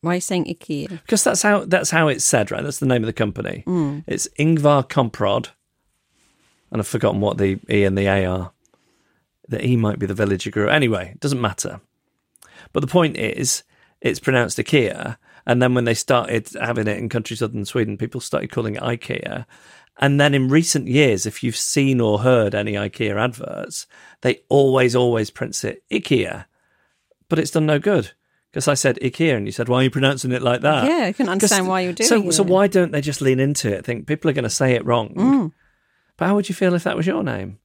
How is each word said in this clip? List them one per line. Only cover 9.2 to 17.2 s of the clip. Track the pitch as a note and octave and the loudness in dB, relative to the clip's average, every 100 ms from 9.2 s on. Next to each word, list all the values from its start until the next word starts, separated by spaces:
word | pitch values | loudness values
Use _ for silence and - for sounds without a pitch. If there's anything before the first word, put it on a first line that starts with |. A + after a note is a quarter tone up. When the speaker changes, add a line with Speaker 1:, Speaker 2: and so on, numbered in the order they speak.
| _ _ - | _ _ -8
Speaker 2:
The | - B2 | -4 0
E | B2 | 2
might | A2 G2+ | 2 0
be | G2 | -4
the | |
village | G2 G#2 F#2+ - | -2 0 0 -2
you | |
grew | G#2 G#2 | -2 0
up. | |
Anyway, | D3+ C3 G#2 F#2 | 2 2 -2 -6
it | - | -8
doesn't | D3 C3+ | -4 -2
matter. | A2+ F#2+ - F#2+ _ _ _ _ _ _ - - - | -2 -4 -10 -10 _ _ _ _ _ _ -20 -20 -6
But | - | -4
the | C#3 | 0
point | F3+ D#3+ - | 2 2 0
is, | A2 - C3+ - _ _ _ _ | -6 -4 -4 -4 _ _ _ _
it's | - - | -4 -2
pronounced | - C3 A#2 - | 0 2 2 -2
ikea. | - D3+ A2 - - - _ - - | 2 2 2 -2 -10 -12 _ -14 0
And | B2 | 2
then | B2+ | 4
when | B2 | 2
they | A#2 | 0
started | A2+ - B2+ A2+ A#2 G#2+ - | -2 2 0 2 -4 -4 -8
having | A2+ A#2+ G#2+ | -4 -2 -2
it | G2 | -4
in | A2+ | -4
countries | A#2 | -6